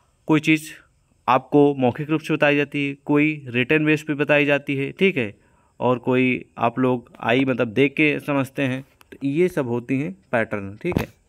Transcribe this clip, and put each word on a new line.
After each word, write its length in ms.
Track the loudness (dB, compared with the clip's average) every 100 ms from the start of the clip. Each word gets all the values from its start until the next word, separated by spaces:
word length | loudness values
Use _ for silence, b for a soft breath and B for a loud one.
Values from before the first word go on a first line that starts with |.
| B _ 0
कोई 140 | 0
चीज़ 320 | 2 -2 -2 -20 _ _ _ _ 0
आपको 460 | 0 4 4 4
मौखिक 360 | 4 0 0 -4
रूप 100 | -4
से 140 | -2
बताई 220 | 0 2 2
जाती 320 | -2 -4 -6
है, 60 |
कोई 500 | -6 0 2 2 -2 -4
रिटन 360 | -2 2 2
बेस 180 | 2 0
पे 120 | 0
बताई 300 | -4 2 2
जाती 320 | 4 0 -2 -6
है, 160 | -6
ठीक 240 | 0 0 0
है, 180 | -4 -8 b b b b
और 180 | 0 0
कोई 460 | 2 2 2 0 -6 -2
आप 200 | -2 0
लोग 340 | 0 0 -4 -8
आई 240 | 0 0
मतलब 240 | 2 -2 -2
देख 240 | 2 0
के 280 | 2 0 0
समझते 420 | -2 -4 -4 -4
हैं, 220 | -4 -6 -10 _ -20
तो 140 | -8 -4
ये 200 | 0 0
सब 200 | -2 -4
होती 320 | -4 -2 -4
हैं 160 | -4 -10 -4
पैटर्न, 460 | -2 -2 -6 -8 -8
ठीक 160 | -4 -4
है। 100 | -4 _